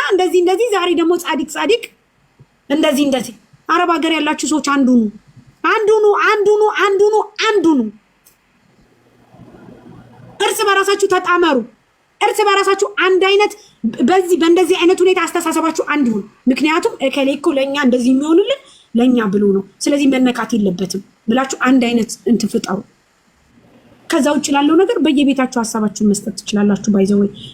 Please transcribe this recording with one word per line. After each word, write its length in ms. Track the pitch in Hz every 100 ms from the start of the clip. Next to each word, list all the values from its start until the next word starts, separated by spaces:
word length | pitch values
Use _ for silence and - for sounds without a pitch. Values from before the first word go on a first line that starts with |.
| 571
እንደዚህ 320 | 359 370 359
እንደዚህ፣ 280 | 349 381 480
ዛሬ 200 | 392 359 320
ደግሞ 180 | 330 349
ጻድቅ 280 | - 311 -
ጻድቅ፣ 340 | 311 311 466 - _ _ _ _ _ - _ -
እንደዚህ 340 | 302 311 277
እንደዚህ። 320 | 285 262 - - _ _ -
አረብ 200 | 339 349
ሀገር 200 | 320 320
ያላችሁ 360 | 311 302 302 277
ሰዎች 200 | 302 277
አንዱ 200 | 269 254
ኑ፣ 140 | 240 214 - _ - _ _ 330
አንዱ 240 | 440 415 440
ኑ፣ 80 | 415 392
አንዱ 240 | 349 427 392
ኑ፣ 140 | 415 427 311
አንዱ 220 | 392 392 415
ኑ፣ 100 | 427 - -
አንዱ 220 | 427 415 330
ኑ። 100 | 277 214 - _ _ _ _ _ _ _ _ _ _ _ _ _ - - - - - - - - - - -
እርስ 180 | 440 427
በራሳችሁ 460 | 427 392 392 403 392
ተጣመሩ። 480 | 370 349 349 339 262 214 _ _ _ _ -
እርስ 180 | - 392
በራሳችሁ 460 | 415 392 381 392 403 -
አንድ 220 | 359 381
አይነት፣ 300 | 381 403 415 - _ - 220 -
በዚህ 360 | 247 381 359 339
በእንደዚህ 400 | 330 349 320 359
አይነት 220 | 339 381
ሁኔታ 200 | 370 370
አስተሳሰባችሁ 600 | 320 349 330 320 320 311 -
አንድ 180 | 294 240
ይሁን። 160 | 208 - _ 254
ምክንያቱም 460 | 254 302 330 427 -
«እከሌ 280 | 269 277 269
እኮ 160 | 285 339
ለእኛ 220 | 277 277 285
እንደዚህ 280 | 262 247 240
የሚሆንልን 520 | 262 302 330 453 539 - - _ 226
ለእኛ 220 | 254 240 220
ብሎ 160 | 202 208
ነው፣ 120 | 196 196 -
ስለዚህ 280 | 311 285 277
መነካት 440 | 262 254 247 226
የለበትም» 500 | 233 190 180 180 190 - _ 220
ብላችሁ 320 | 254 269 -
አንድ 200 | 254 262
አይነት 280 | 240 233 214 - -
እንትን 220 | 220 208
ፍጠሩ። 280 | 226 - 202 - _ _ _ _ _ _ _ _ _ _ _ -
ከዛ 180 | 330 277
ውጭ 160 | 294 -
ላለው 240 | 277 294 330
ነገር 220 | 392 440
በየቤታችሁ 600 | 294 277 277 262 254 240
ሀሳባችሁን 500 | 226 226 214 - 208
መስጠት 260 | 196 214 -
ትችላላችሁ። 540 | - 208 208 202 -
By 140 | 202 190
the 120 | 202
way፣ 120 | 202 - -